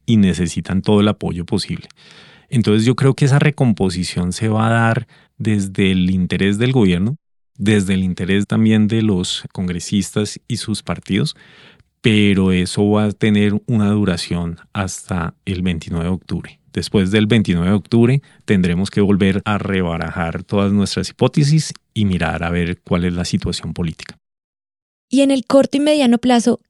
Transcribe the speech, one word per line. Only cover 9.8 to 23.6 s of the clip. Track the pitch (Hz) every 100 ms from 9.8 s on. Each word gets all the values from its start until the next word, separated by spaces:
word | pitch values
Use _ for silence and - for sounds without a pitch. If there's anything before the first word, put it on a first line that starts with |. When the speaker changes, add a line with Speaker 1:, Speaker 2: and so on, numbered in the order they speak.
| - 104 90 - 85 - -
Speaker 1:
y | 110
sus | - 104
partidos, | - 87 - 95 151 - - - - _ _ _
pero | 117 107 104 98 95
eso | 92 87 - 101
va | 104
a | 107
tener | 95 113 104 104 104 -
una | 117 104
duración | 104 101 85 - 87 85 82 _
hasta | - 95 - - 92 85 - -
el | 92
veintinueve | 92 85 - 82 85
de |
octubre. | 92 - 87 - - _
Después | - 85 110 92
del | 107 107
veintinueve | 117 101 87 87
de |
octubre | 101 - 117 117 139 - _
tendremos | - 104 90 85 98
que | -
volver | 101 101 98 98 107
a | 104
rebarajar | 101 95 87 82 82 90 82 82
todas | 90 104 98
nuestras | 101 98 - 92
hipótesis | - 127 - 143 156 - - _
y | -
mirar | 101 90 80 80
a | 85
ver | 87 85 90
cuál | - 90 90
es |
la | 87
situación | 87 101 85 87